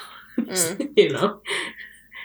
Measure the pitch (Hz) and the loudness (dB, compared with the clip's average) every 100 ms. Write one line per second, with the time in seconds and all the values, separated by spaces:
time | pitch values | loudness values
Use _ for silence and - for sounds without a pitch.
0 | - - - - - 185 165 196 285 - | -18 -18 -8 -6 -4 0 0 0 2 6
1 | 165 123 202 - - - - - - - | 6 4 0 -2 -6 -6 -6 -10 -18 -20
2 | _ - | _ -18